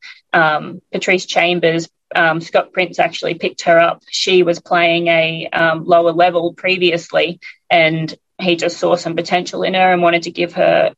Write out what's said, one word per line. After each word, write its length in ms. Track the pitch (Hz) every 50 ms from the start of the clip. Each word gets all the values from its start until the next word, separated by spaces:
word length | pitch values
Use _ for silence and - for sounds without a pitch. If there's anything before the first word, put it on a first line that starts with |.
| - - - - _ - -
Um, 480 | 175 160 156 151 151 156 - 170 185 _ _
Patrice 360 | - 180 - 202 185 185 -
Chambers, 600 | - - 185 170 175 175 170 170 165 165 165 165 - _ _ _ - -
um, 260 | 180 170 160 160 165
Scott 320 | 165 - - 190 - - -
Prince 260 | 185 180 170 - -
actually 360 | 170 170 165 - - - 170
picked 260 | 165 196 180 - -
her 160 | - 180 165
up. 260 | 165 170 170 - - _ -
She 320 | - - - 190 185 180
was 180 | 175 170 170 170
playing 480 | _ - 185 175 175 170 165 170 170
a, 420 | 170 165 165 165 160 165 160 - - -
um, 320 | 165 165 165 160 165 156
lower 260 | 170 170 170 170 170
level 420 | 160 170 175 180 175 170 165 170 165
previously, 840 | - - 185 185 185 180 175 165 165 160 - - 160 156 165 180 - - - - _ _ -
and 440 | 175 170 160 160 160 160 160 156 - _ _ _ _ -
he 160 | 190 180 175
just 220 | 165 160 170 -
saw 180 | - 185 170 170
some 200 | 170 - 165 165
potential 460 | 165 170 - 180 180 180 - - 180
in 140 | 180 180 190
her 180 | 185 185 185 180
and 80 | 175
wanted 220 | 175 170 170 170 170
to 80 | 175
give 220 | 175 175 175 175 -
her, 380 | 180 170 165 170 165 - - -